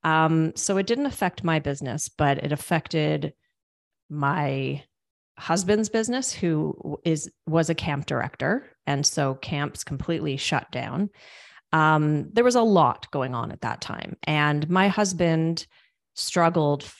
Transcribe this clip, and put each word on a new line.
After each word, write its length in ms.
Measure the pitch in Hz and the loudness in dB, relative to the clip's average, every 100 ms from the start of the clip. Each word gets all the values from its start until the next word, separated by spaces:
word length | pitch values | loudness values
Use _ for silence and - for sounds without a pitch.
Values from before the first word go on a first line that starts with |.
Um, 520 | 160 160 160 160 160 - | 0 4 4 4 2 -2
so 220 | - 196 | -2 0
it 100 | 196 | 0
didn't 200 | 240 285 | 0 -2
affect 360 | - 180 - | -2 -4 -2
my 160 | 170 156 | 0 0
business, 480 | 147 139 135 143 - | 0 -4 -6 -6 -6
but 300 | - 147 139 | 0 0 2
it 140 | 143 | -2
affected 800 | 147 - 165 - 160 151 151 151 - _ _ _ _ _ _ - | -4 -2 -2 0 -2 0 0 -4 -10 _ _ _ _ _ _ -12
my 720 | 147 143 156 143 135 135 139 - _ _ _ _ - | -2 0 0 -2 -2 -4 -6 -10 _ _ _ _ -10
husband's 520 | - 175 190 214 214 | -4 -2 2 0 0
business, 420 | 226 226 247 254 | -2 -2 -2 -4
who 640 | - 175 156 156 - - 147 | -2 0 0 0 -4 -8 -4
is, 260 | 170 156 151 - - | -2 -2 -4 -12 -2
was 240 | 160 160 | 0 2
a 60 | 160 | 0
camp 300 | 165 143 151 | -2 -4 -2
director. 680 | 127 131 - 135 240 - _ - | -2 -4 -4 -2 -2 -4 _ -4
And 200 | 143 151 | -2 -2
so 300 | - 139 135 | -2 -2 -4
camps 480 | - 147 143 - | -6 -6 -6 -8
completely 540 | - 139 - 165 151 135 | -10 -8 -4 -4 -4 -4
shut 340 | - 147 - | -2 -4 -4
down. 380 | 123 - 135 202 - - - - - - | -8 -6 -4 -4 -6 -20 -20 -20 -20 -2
Um, 560 | 160 156 156 151 151 - | 2 4 4 4 0 0
there 140 | 226 247 | 2 4
was 100 | 247 | 4
a 60 | |
lot 500 | 226 190 135 - - | 6 6 4 2 -6
going 240 | 143 127 123 | -4 -4 -4
on 160 | 113 | -6
at 100 | - | -6
that 200 | 113 - | -6 -6
time. 340 | - - - - | -8 -10 -10 -8
And 460 | - 151 147 147 151 | -2 2 2 2 2
my 180 | 185 196 | 2 2
husband 800 | 196 202 175 170 160 165 165 - _ _ _ _ - | 2 0 2 2 2 2 -2 -8 _ _ _ _ -10
struggled 720 | - 180 165 170 147 143 - | -2 2 4 4 2 0 -4